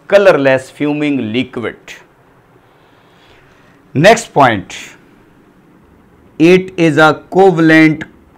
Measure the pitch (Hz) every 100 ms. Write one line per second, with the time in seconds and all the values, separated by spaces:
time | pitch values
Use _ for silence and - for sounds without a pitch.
0 | - 202 190 151 135 131 - - 147 147
1 | 147 139 107 113 - - 104 - - -
2 | _ _ _ _ _ _ _ _ _ _
3 | _ _ _ _ _ _ _ _ _ 131
4 | 185 226 - 151 127 104 - - - -
5 | _ _ _ _ _ _ _ _ _ _
6 | _ _ _ - 165 185 185 - 165 156
7 | 156 143 - 180 190 165 160 160 156 151
8 | - _ _